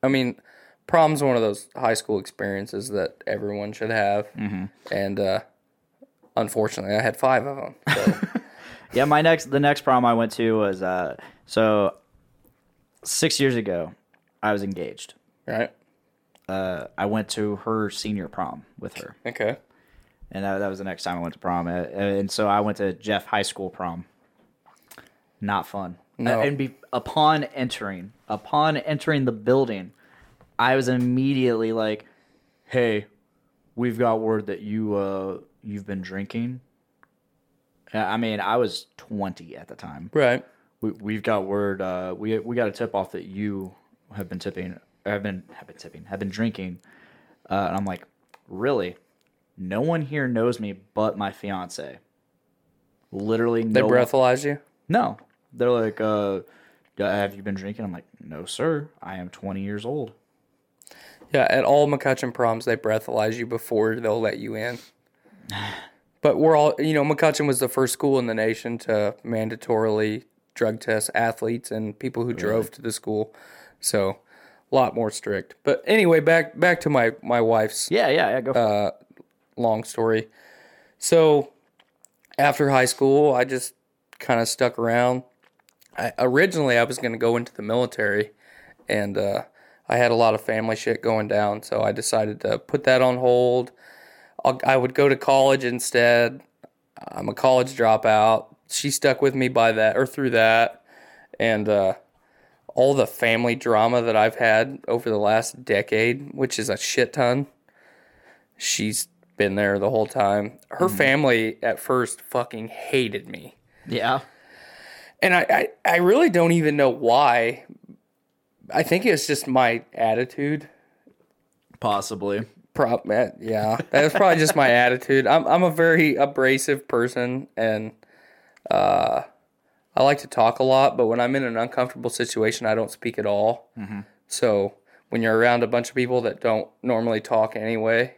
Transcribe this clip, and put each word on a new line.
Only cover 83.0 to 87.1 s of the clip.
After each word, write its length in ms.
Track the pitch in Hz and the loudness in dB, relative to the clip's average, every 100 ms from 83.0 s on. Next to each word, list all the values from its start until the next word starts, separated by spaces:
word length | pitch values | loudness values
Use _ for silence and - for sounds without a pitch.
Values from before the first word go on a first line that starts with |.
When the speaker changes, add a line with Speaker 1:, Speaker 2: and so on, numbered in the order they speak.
| 135 139 151 | 4 4 4
Speaker 1:
I 120 | 127 | 4
just 300 | 127 127 - _ _ _ _ - | 0 -2 -8 _ _ _ _ -20
kinda 260 | - 120 | 0 0
stuck 320 | 117 - 127 - | 0 0 0 0
around. 460 | 117 117 123 127 127 _ _ _ _ _ _ - | 0 2 2 0 -6 _ _ _ _ _ _ -8
I, 160 | 113 - | -6 0
originally, 580 | 127 135 185 170 139 120 | 2 4 2 2 2 4
I 40 | |
was 160 | 117 123 | 2 -2
gonna 180 | 123 | -6